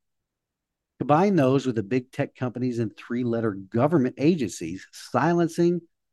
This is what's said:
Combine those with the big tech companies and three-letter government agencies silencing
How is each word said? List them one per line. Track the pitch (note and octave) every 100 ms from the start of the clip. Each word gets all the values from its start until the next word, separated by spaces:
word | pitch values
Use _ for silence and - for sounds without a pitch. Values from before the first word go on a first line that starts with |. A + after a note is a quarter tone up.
| _ _ _ _ _ _ _ _ _ -
Combine | B2+ D3 G3+ F#3
those | C3 C3+ B2+
with | A2+
the |
big | G2+ B2+ B2
tech | - C3+ -
companies | B2+ A#2+ B2 A#2
and | A2 -
three-letter | - A#2+ B2 A#2 A2+
government | G2 F#2+ A2+ C#3+ E3 B2+ -
agencies | C#3+ F3+ G#2+ - E2 F#2 -
silencing | - - B2 D3 E3+ E3 - F3 F3 - _ _